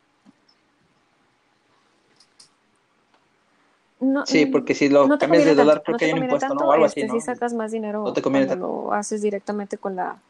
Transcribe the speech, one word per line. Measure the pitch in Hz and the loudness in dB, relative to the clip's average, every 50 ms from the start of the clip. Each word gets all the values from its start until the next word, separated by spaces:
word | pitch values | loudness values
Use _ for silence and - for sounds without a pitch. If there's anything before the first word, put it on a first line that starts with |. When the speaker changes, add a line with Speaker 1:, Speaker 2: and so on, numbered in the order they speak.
| _ _ _ _ _ _ _ _ _ _ _ _ _ _ _ _ _ _ _ _ _ _ _ _ _ _ _ _ _ _ _ _ _ _ _ _ _ _ _ _ _ _ _ _ _ _ _ _ - _ _ _ _ _ _ _ _ _ _ _ _ _ _ _ _ _ _ _ _ _ _ _ _ _ _ _ _ _ _ - | _ _ _ _ _ _ _ _ _ _ _ _ _ _ _ _ _ _ _ _ _ _ _ _ _ _ _ _ _ _ _ _ _ _ _ _ _ _ _ _ _ _ _ _ _ _ _ _ -20 _ _ _ _ _ _ _ _ _ _ _ _ _ _ _ _ _ _ _ _ _ _ _ _ _ _ _ _ _ _ -4
Speaker 1:
No, | 247 269 269 285 - | -2 -2 0 -2 -2
Speaker 2:
Sí, | - - 160 147 | 0 2 2 2
Speaker 1:
mm, | 135 | 2
Speaker 2:
porque | - 139 - - 135 | 0 -2 0 -2 -2
si | - 147 139 | 0 2 4
lo | 139 143 139 | 4 4 6
Speaker 1:
no | 135 147 | 4 4
te | 143 - | 2 2
Speaker 2:
cambias | 147 170 156 143 | 2 4 4 6
de | 147 | 6
Speaker 1:
conviene | 147 143 | 6 6
Speaker 2:
dólar, | 143 151 151 | 6 4 4
Speaker 1:
tanto, | - - | 2 0
Speaker 2:
creo | - - | -4 -2
Speaker 1:
no | - | 0
Speaker 2:
que | |
Speaker 1:
te | - | 0
Speaker 2:
hay | - | 0
un | - - | 0 -2
Speaker 1:
conviene | 131 - - | -2 -2 -2
Speaker 2:
impuesto, | - - - | -2 -2 -2
¿no? | 139 143 | -2 -2
Speaker 1:
tanto, | - 269 | 2 2
Speaker 2:
O | |
algo | 285 160 - | 4 4 4
así, | 277 - - | 2 0 -2
Speaker 1:
este, | 220 214 | -4 -2
Speaker 2:
¿no? | 220 | -4
Speaker 1:
sí | 233 - | -4 -4
sacas | 254 247 - 240 240 233 | -4 -6 -6 -6 -6 -4
más | 226 220 214 | -4 -6 -6
dinero | 220 226 214 208 208 214 | -6 -6 -6 -6 -6 -6
Speaker 2:
No | 214 226 | -6 -4
te | 254 - | -4 -2
conviene | - - 269 269 269 - | -2 0 0 0 0 0
Speaker 1:
cuando | - 185 - | -2 -4 -4
Speaker 2:
tanto. | - - - - | -6 -6 -6 -6
Speaker 1:
lo | - - | -4 -4
haces | 208 202 - 220 214 | -4 -4 -6 -6 -4
directamente | 208 208 202 196 - - 208 208 202 - - - | -4 -4 -4 -4 -8 -6 -8 -6 -6 -8 -10 -8
con | - 202 190 | -8 -8 -6
la | 180 180 175 - 190 _ | -6 -6 -8 -8 -12 _